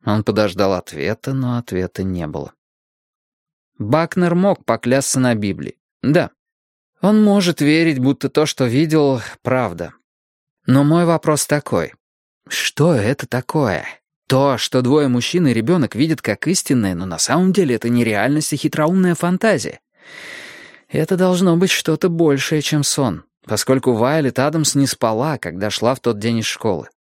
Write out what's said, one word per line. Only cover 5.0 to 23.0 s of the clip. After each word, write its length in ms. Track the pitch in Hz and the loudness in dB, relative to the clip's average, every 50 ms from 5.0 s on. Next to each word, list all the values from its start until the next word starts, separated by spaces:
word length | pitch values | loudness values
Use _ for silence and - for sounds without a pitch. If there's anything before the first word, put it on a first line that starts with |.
| 135 - - 135 | 0 0 -2 0
на 160 | 127 123 117 | 2 2 0
Библии. 420 | 107 104 101 90 - 71 - - _ _ _ _ _ | 0 -2 -4 -4 -6 -8 -14 -14 _ _ _ _ _
Да, 300 | - 123 151 175 139 - _ _ _ _ _ _ _ _ _ _ _ _ _ _ | -2 2 2 2 0 -2 _ _ _ _ _ _ _ _ _ _ _ _ _ _
он 200 | - 190 214 214 | 0 2 4 4
может 380 | 214 208 202 202 190 175 165 - | 4 4 4 2 2 0 0 0
верить, 400 | 147 143 151 160 165 165 151 131 | 2 2 2 4 2 2 2 2
будто 300 | 123 135 139 - - 127 | 0 0 0 0 -4 -2
то, 160 | _ - 156 | _ 0 0
что 180 | 151 - - 131 | 0 0 -2 -2
видел, 560 | 120 113 135 165 156 156 156 147 139 135 120 107 - - _ | 0 2 0 0 2 2 2 2 2 0 -2 -4 -10 -18 _
правда. 520 | _ 123 - 127 123 101 87 82 90 78 - _ _ _ _ _ _ _ _ _ _ _ _ _ _ | _ -2 0 0 0 -4 -6 -8 -10 -12 -12 _ _ _ _ _ _ _ _ _ _ _ _ _ _
Но 200 | - 127 139 143 | -2 0 2 2
мой 180 | 147 160 170 175 | 4 2 2 2
вопрос 440 | 170 170 156 - 165 151 139 - | 2 0 0 0 0 0 0 0
такой. 460 | - 147 147 - - 123 90 73 - - _ _ _ _ _ _ _ _ _ _ | -2 -2 -2 -2 -2 -4 -4 -4 -4 -10 _ _ _ _ _ _ _ _ _ _
Что 460 | - - - - - - - 147 175 165 | -10 -8 -6 -6 -6 0 2 2 4 4
это 340 | 117 98 110 143 - - | 2 2 0 -2 -2 -4
такое? 580 | - - 123 131 - - 160 143 110 90 73 - - - _ _ _ _ _ _ | -6 -6 -6 -6 -2 -2 0 0 0 0 -2 -6 -10 -16 _ _ _ _ _ _
То, 300 | _ 135 131 139 143 131 | _ 0 2 2 2 0
что 240 | 113 - - - 131 | -2 -4 -2 -2 0
двое 280 | 123 123 139 151 147 135 | 2 2 2 2 2 2
мужчин 380 | 123 120 117 - - 180 175 | 0 0 -2 -2 -2 2 2
и 60 | 139 117 | 2 2
ребёнок 420 | 113 113 117 180 180 131 101 - | 2 2 2 2 2 0 -2 0
видят 260 | 104 139 - 156 131 | -2 -2 -2 -2 -4
как 260 | - - 104 - - | -2 -4 -4 -2 -2
истинное, 480 | 151 190 - - - 143 123 107 95 92 | -2 -2 -2 0 0 0 0 0 0 -2
но 100 | 82 92 | -4 -6
на 120 | 95 82 | -8 -6
самом 340 | 78 - - 127 160 185 190 | -6 -2 0 2 2 2 4
деле 240 | 180 208 185 139 120 | 4 2 2 2 0
это 140 | 107 - 117 | -2 0 0
не 160 | 120 120 120 | 2 2 2
реальность, 480 | 110 107 101 104 127 143 156 151 - 151 | 2 0 0 0 2 0 0 -2 -2 -4
а 20 | |
хитроумная 600 | 139 - 156 - - 151 156 180 190 185 180 170 | -2 -2 -2 0 0 0 2 2 2 2 2 0
фантазия. 680 | - - 170 180 185 - 226 196 139 104 - - - _ _ _ _ _ - - - - - - - - - - - - - - - _ _ - | 0 0 -2 -2 0 0 0 0 0 -2 -8 -12 -14 _ _ _ _ _ -20 -20 -20 -18 -18 -18 -18 -18 -20 -20 -20 -20 -20 -20 -20 _ _ -2
Это 240 | 135 156 - 196 | -2 0 0 2
должно 400 | 175 185 185 180 175 196 185 170 | 2 2 2 2 4 4 4 4
быть 140 | 170 190 180 | 4 4 2
что-то 360 | - - - - 156 156 - | 0 0 0 -2 0 0 0
большее, 540 | 180 170 165 170 156 139 135 - - 160 156 | 0 2 4 4 4 4 2 0 -2 -2 -2
чем 220 | 143 - 156 151 143 | 0 0 0 0 0
сон, 400 | - - - | 0 0 0